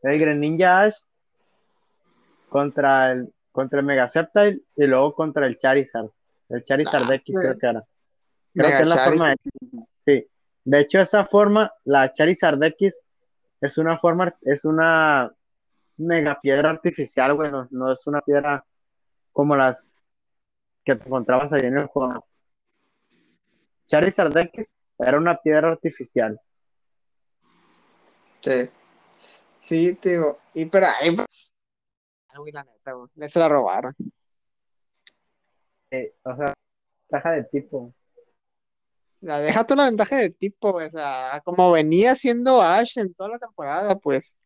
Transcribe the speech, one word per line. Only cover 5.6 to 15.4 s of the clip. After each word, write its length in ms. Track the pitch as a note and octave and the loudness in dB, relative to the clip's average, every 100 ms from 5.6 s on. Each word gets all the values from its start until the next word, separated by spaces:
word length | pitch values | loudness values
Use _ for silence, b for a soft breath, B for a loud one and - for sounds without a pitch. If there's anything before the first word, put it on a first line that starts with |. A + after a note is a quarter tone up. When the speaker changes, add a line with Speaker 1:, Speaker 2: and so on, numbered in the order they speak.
| C3+ C3+ C3+ A#2 A2 _ _ _ _ | 0 0 0 -8 -12 _ _ _ _
Speaker 1:
El 160 | B2 | -12
Charizard 460 | - C3+ D3+ C#3+ B2 | -4 -2 0 -2 -2
Speaker 2:
Ah, 40 | |
Speaker 1:
X 180 | C3+ - | -4 -4
Speaker 2:
güey. 120 | F#3+ F3+ | -4 -4
Speaker 1:
creo 120 | A#2+ | -4
que 80 | B2 | -4
era. 140 | A2+ - _ _ _ _ _ _ | -6 -10 _ _ _ _ _ _
Creo 140 | F#3 D3 | 0 2
Speaker 2:
Mega 100 | C#3 | 4
Speaker 1:
que 60 | |
es 60 | D#3 | 4
la 80 | D#3+ | 4
Speaker 2:
Charizard. 200 | C3 D#3 | 2 2
Speaker 1:
forma 160 | D#3+ | 2
de, 520 | C3+ - - B3 A#3+ - _ | 0 -6 -16 -18 -20 -20 _
sí. 320 | - C#3 - _ _ _ | 0 0 0 _ _ _
De 160 | - C#3+ | 0 2
hecho, 200 | C#3+ F#3+ | 4 2
esa 240 | F#3 G#3 G3+ | 4 2 2
forma, 460 | G3+ G3+ G#3 A3 - | 4 4 2 0 -4
la 280 | - C#3 C3 | 0 2 2
Charizard 500 | - D3+ F3+ F3 C#3+ | 0 0 2 0 2
X, 360 | D#3+ D#3 G3 - _ _ _ _ _ _ | 0 0 -2 -2 _ _ _ _ _ _
es 180 | C#3+ - | -6 -2
una 200 | D#3+ E3 | -2 0
forma, 380 | F3 E3+ F3+ - | 0 0 -2 -4
es 220 | B2+ C#3+ | -4 -2
una 680 | D#3 D#3+ E3 D#3+ D#3 C#3+ A#2+ _ | -2 0 2 2 2 0 -2 _